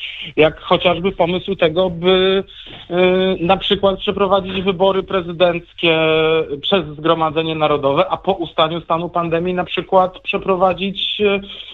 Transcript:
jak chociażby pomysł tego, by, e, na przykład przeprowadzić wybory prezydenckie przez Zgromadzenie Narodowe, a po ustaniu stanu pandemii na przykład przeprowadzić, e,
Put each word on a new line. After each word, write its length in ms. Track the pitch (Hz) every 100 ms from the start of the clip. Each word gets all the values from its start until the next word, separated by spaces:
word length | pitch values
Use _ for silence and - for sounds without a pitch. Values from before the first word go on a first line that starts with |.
| - - - 143
jak 240 | 156 156
chociażby 520 | - 175 180 170 185
pomysł 440 | - 170 180 - 190
tego, 340 | 170 156 185
by, 540 | 170 180 185 190 190 190 - - - -
e, 60 | 175 180 185 190 185
na 180 | 170 185
przykład 420 | - 202 196 190
przeprowadzić 640 | - 196 196 196 185 190
wybory 420 | 185 175 196 190
prezydenckie 960 | 185 190 170 165 180 170 - - 170 160 160 160 160 160 156 143
przez 240 | - 196 151
Zgromadzenie 720 | 151 156 165 160 151 160 160
Narodowe, 500 | 151 147 139 143 185
a 80 | 165
po 160 | -
ustaniu 480 | 190 160 - 160 170
stanu 280 | - 165 170
pandemii 440 | 170 170 165 180
na 100 | 180
przykład 560 | 180 - 165 190 185 -
przeprowadzić, 1000 | - 196 190 185 185 170 196 190 - -
e, 180 | 208 196 196 - -